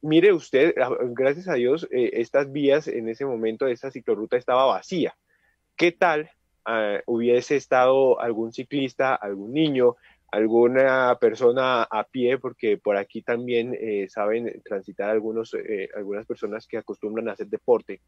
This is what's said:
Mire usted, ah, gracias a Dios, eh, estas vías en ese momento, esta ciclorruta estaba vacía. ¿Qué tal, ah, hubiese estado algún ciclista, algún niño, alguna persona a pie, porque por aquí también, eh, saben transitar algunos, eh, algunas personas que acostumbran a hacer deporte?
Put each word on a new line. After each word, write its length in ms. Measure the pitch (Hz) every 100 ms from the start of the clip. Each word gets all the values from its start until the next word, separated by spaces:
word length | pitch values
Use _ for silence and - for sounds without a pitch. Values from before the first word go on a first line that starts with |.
Mire 300 | 151 156 185
usted, 420 | 180 - 131 147 139
ah, 80 | 127 - 127
gracias 360 | 120 131 143 185
a 80 |
Dios, 320 | 143 120 151 170
eh, 180 | 123 117
estas 360 | - 117 135 143
vías 380 | 139 143 139 147
en 200 | - 113
ese 160 | 113
momento, 440 | 139 120 113 110 135
esta 240 | 120 135
ciclorruta 440 | 131 117 104 107 123
estaba 280 | 123 127
vacía. 520 | 135 95 - 185 127 - _ _ _ _ _ -
¿Qué 160 | 170
tal, 380 | 170 180 151 156 _ _ _
ah, 360 | - 113 107 101 -
hubiese 480 | 117 117 123 120
estado 640 | 143 - 127 127 135 131 120
algún 340 | 120 110 117
ciclista, 600 | 120 131 143 135 - 135
algún 380 | 135 104 98 101
niño, 420 | 135 160 135 123 120 _ _ _
alguna 840 | 104 110 117 120 131 135 131 127 120
persona 640 | 117 113 123 123 131 123
a 180 | 113 110
pie, 360 | 104 131 120 131
porque 380 | 127 117 113 101
por 200 | - 101
aquí 260 | 101 113
también, 540 | 110 120 123 120 117 123
eh, 280 | 113 104 95
saben 520 | - 104 113 117 -
transitar 440 | - 101 95 92 101
algunos, 460 | 110 110 113 113
eh, 340 | - - 104 95
algunas 320 | - 101 101 113
personas 400 | 120 110 107 -
que 120 | 113
acostumbran 500 | - 104 107 107 113
a 40 |
hacer 140 | 98 104
deporte? 540 | 104 - 117 - 98